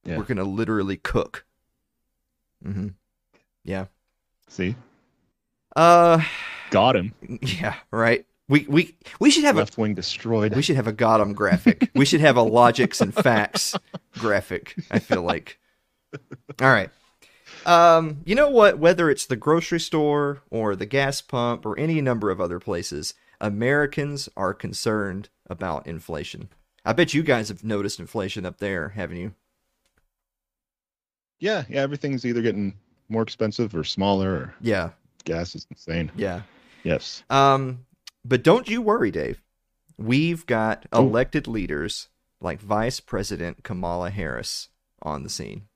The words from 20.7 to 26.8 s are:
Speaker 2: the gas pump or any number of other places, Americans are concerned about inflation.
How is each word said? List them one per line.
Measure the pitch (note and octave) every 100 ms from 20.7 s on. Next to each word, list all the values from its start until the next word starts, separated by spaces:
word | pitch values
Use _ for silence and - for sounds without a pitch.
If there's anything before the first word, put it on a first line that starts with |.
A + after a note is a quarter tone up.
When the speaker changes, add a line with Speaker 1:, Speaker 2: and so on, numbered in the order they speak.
| F#2+
Speaker 2:
the | G#2
gas | C3+ C#3 C3+
pump | - B2+ A#2+ A#2 G#2+
or | G#2
any | D#3 D#3+
number | C3 A#2 G2+
of | F#2
other | F2+ F2
places, | - F2 F2 D2+ D#2+ - _ _
Americans | G#2+ G#2 A#2+ D3 C#3+ - C#3+ C#3+ - -
are | F#2+
concerned | G2 F#2+ F#2+ A#2 A2 G2 F#2+ G#2 _ _
about | F2 F#2 D2 -
inflation. | D#2+ - D#2 - - G2+ _ _ _